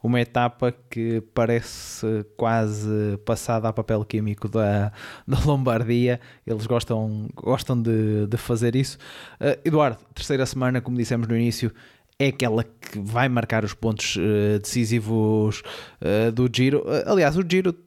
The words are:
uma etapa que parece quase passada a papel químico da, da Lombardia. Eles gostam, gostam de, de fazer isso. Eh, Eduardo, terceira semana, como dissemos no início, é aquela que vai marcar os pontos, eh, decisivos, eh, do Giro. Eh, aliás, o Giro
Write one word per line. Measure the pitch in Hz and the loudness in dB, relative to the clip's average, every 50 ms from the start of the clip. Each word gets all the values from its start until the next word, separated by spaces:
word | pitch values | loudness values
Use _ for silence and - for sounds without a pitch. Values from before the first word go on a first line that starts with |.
uma | - 117 123 123 | 2 2 2 2
etapa | 120 - - 127 120 120 - _ 131 123 120 _ _ _ | 2 0 0 0 0 0 0 _ -2 -2 -2 _ _ _
que | - 117 113 113 117 113 110 _ _ | -6 -4 -2 0 -2 -2 -4 _ _
parece | 120 117 113 120 117 - - - - - - - - - 110 110 107 104 - _ | 0 2 2 2 0 0 -4 -14 -14 -14 -14 -10 -6 -2 -2 -2 -2 -4 -6 _
quase | - 120 113 113 117 110 107 107 104 107 107 107 107 107 104 101 98 - | -2 0 2 2 2 2 0 -2 -2 -2 -2 0 0 0 0 -2 -4 -2
passada | - 113 - - - 117 113 107 | -2 -2 -2 0 -2 -2 0 0
a | 113 107 | -2 -2
papel | - 107 - 113 107 104 | -2 -2 0 0 -2 -2
químico | - - 110 107 107 101 - - | -2 -2 -2 -2 -2 -4 -4 -6
da, | 104 107 113 107 101 101 104 101 107 - - - - - - - | -2 0 0 2 2 2 2 0 -2 -4 -8 -18 -18 -18 -14 -4
da | - 131 131 - | -2 0 2 2
Lombardia. | 151 147 135 131 127 117 113 117 113 120 120 123 123 123 120 - - - _ _ | 2 2 2 2 2 0 0 0 2 2 2 2 2 0 -2 -4 -16 -20 _ _
Eles | - 113 107 110 | -6 -6 -4 -2
gostam, | 113 123 117 - - 120 110 110 110 107 107 107 110 - | 0 0 0 0 0 -2 -2 0 -2 -4 -4 -6 -8 -10
gostam | - - - 123 135 - - 131 120 | -6 -2 0 0 0 0 -2 0 0
de, | 113 117 113 110 110 107 107 107 104 | 2 2 2 2 2 2 2 0 0
de | 104 113 | 0 -2
fazer | 113 - - 123 110 120 120 117 | -4 -2 -2 -2 0 0 2 2
isso. | 131 135 - - - - - - - - - - _ | 2 0 -2 -4 -14 -18 -20 -18 -18 -20 -20 -10 _
Eh, | - 139 139 - - | 0 0 0 0 0
Eduardo, | 170 156 151 147 131 113 - - _ - | 0 2 4 2 2 0 -4 -12 _ -14
terceira | - - - 147 131 131 | -12 -4 -2 0 0 0
semana, | 123 - 131 127 127 127 127 | 0 0 0 0 0 0 0
como | 123 - 123 | -2 -2 -2
dissemos | 123 117 - 127 117 117 | -2 0 0 0 -2 0
no | 110 117 | 0 0
início, | 113 117 120 113 - - 110 - - - - - _ _ _ _ | 2 2 0 0 0 -2 -4 -4 -6 -20 -20 -20 _ _ _ _
é | _ 139 | _ 0
aquela | 139 127 - 123 117 107 113 113 | 0 2 0 0 0 2 0 0
que | - - _ - - - | -2 -8 _ -20 -12 -10
vai | 107 98 98 113 120 127 | -8 -6 -4 0 0 2
marcar | 135 127 120 113 - 117 110 107 | 2 2 0 0 0 0 -2 -2
os | 101 - | -2 -6
pontos, | - - 113 110 104 - - - | -2 -2 -2 -2 0 -2 -4 -2
eh, | 104 85 104 107 104 104 104 104 104 | 0 2 2 2 2 2 2 2 0
decisivos, | 101 - - 123 120 107 117 120 104 107 113 110 110 107 110 110 107 107 104 - - - - - - - - _ | -2 -2 -2 -2 0 2 0 0 0 0 0 2 2 4 4 4 2 0 0 -4 -8 -14 -14 -14 -16 -18 -16 _
eh, | - 78 98 107 110 117 | -2 0 2 2 2 2
do | 110 117 127 123 | 2 2 0 0
Giro. | 113 123 127 135 139 143 - | 2 2 2 4 2 2 0
Eh, | 85 135 147 - | 0 -2 -2 0
aliás, | - 175 196 165 147 151 | 2 2 4 4 4 2
o | 180 190 | 0 0
Giro | 165 175 185 185 185 170 - - | 2 0 2 2 0 -2 -4 -12